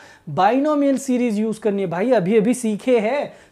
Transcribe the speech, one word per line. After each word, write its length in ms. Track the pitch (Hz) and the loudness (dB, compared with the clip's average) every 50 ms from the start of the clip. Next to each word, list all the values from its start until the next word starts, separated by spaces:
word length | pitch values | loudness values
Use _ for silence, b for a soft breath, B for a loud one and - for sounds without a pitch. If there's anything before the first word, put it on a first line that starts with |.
| B B B B B 170 | B B B B B -8
बाइनोमियल 720 | 143 156 185 208 247 269 285 302 302 294 285 277 269 247 | -2 2 2 2 2 2 0 0 0 2 2 0 0 -2
सीरीज 400 | - - 247 240 247 240 208 208 | -2 -2 -2 0 0 0 0 -2
यूज़ 220 | 220 220 208 - | -2 -4 -4 -2
करनी 220 | - 214 202 196 | -2 -2 -2 -2
है। 60 | 190 170 | -4 -4
भाई 220 | 165 180 214 254 | -2 -2 0 2
अभी 260 | 254 214 170 185 233 | 2 2 2 2 2
अभी 180 | 220 185 240 247 | 2 4 2 0
सीखे 440 | 254 - 220 208 190 - 254 247 226 | 0 -2 -4 -4 -2 0 0 0 2
हैं 340 | 202 220 269 294 226 - B B B B | 2 0 -2 -2 -4 -8 B B B B